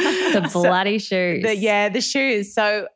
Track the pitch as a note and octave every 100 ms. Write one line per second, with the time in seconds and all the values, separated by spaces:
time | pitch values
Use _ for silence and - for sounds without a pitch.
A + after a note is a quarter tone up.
0 | F#4 F#4 F4+ G#3 E3 F3 F3 F3+ G3 G#3+
1 | - F#3 F3+ E3 A3 G#3 G#3+ G#3 G#3 A#3
2 | - C#4 C4+ G#3+ G3+ - G#3+ G#3 F3